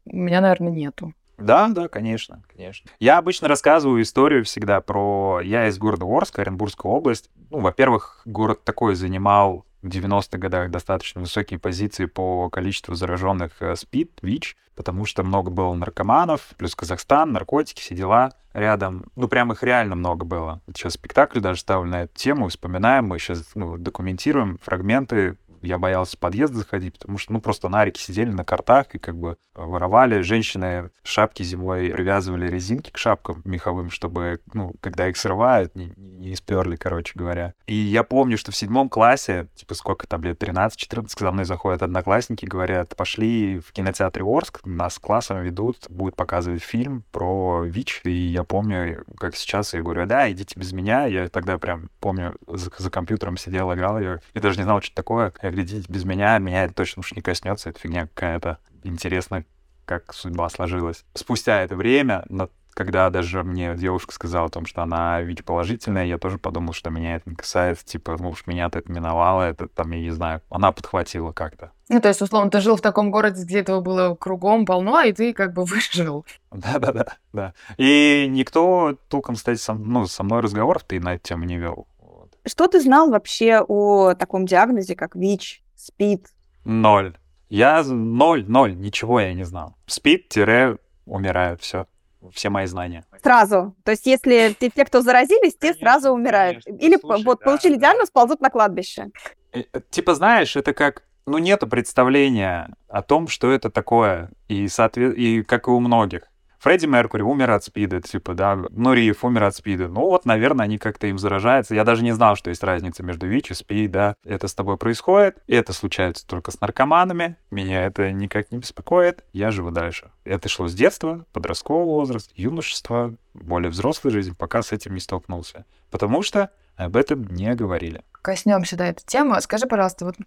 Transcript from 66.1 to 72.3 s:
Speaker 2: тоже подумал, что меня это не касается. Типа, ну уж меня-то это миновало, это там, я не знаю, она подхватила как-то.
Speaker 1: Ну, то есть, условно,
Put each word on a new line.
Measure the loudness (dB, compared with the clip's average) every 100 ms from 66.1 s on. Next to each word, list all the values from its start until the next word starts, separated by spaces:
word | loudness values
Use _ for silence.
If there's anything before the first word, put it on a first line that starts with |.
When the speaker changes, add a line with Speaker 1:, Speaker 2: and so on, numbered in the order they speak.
| -4
Speaker 2:
тоже | -6 -6
подумал, | -6 -6 -6
что | -8 -8
меня | -6 -6 -6
это | -10
не | -14
касается. | -6 -2 0 -2 -8
Типа, | -12 -8 -8
ну | -8
уж | -10 -8
меня-то | -4 -4 -6
это | -8
миновало, | -8 -4 2 2 4
это | 0 -4 -8
там, | -8 -6
я | -6
не | -6
знаю, | -6 -6 -6 -8
она | 0 0
подхватила | 0 -4 -4 -4 -6 -10
как-то. | -8 -12 -12 -20 _ 0
Speaker 1:
Ну, | 2
то | 4
есть, | 2
условно, | 0